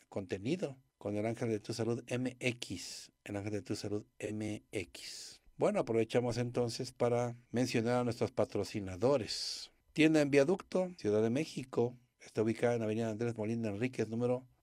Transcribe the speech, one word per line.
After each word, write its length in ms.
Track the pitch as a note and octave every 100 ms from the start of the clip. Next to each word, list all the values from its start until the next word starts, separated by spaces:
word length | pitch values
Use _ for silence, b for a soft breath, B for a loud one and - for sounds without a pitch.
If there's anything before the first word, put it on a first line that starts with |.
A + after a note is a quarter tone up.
| -
contenido, 680 | G#2+ F#2+ F#2+ A2 F3+ D3 C3 _ _
con 180 | G2+ G#2
El 100 | A2
Ángel 220 | A#2 A#2
de 100 | G#2+
tu 160 | -
Salud 300 | - A2+ A#2+ -
M 300 | B2 B2+ B2
X, 720 | B2+ A#2+ - F2+ - - - _
El 100 | -
Ángel 180 | G#2 G2+
de 100 | G#2
tu 120 | F#2+
Salud 320 | G#2 G#2 G#2 - -
M 420 | A2 G#2+ G#2+ G#2 -
X. 600 | G#2+ F2 - - - - - _ -
Bueno, 220 | D#3+ G#3
aprovechamos 560 | C#3 A2+ A2+ B2+ B2 A2+
entonces 560 | B2 B2 A#2 - B2
para 420 | - A#2+ A#2+ A#2+ A#2+ -
mencionar 500 | A#2+ B2 B2 A2+ B2
a 40 |
nuestros 260 | B2 - A2
patrocinadores. 1400 | - G#2+ G#2 F#2 A2 F#2+ F#2 B2 C#3 G2 - - - - _ _
Tienda 260 | - D#3 D#3
en 100 | C#3+
Viaducto, 600 | C#3 C#3 F#3+ - F#3 F#3 F3+
Ciudad 240 | G#2 G#2+
de 80 | A2+
México. 640 | C3 D#3+ - - - A#2+ B2 _ _
Está 220 | - -
ubicada 320 | A2 A2 A#2+
en 80 | A#2
Avenida 260 | G#2+ A2 A2+
Andrés 300 | G#2 A#2+ A2+
Molina 320 | G#2+ A#2 A2
Enríquez, 360 | G2+ B2+ B2+ A2
número 400 | A2+ B2 B2 - _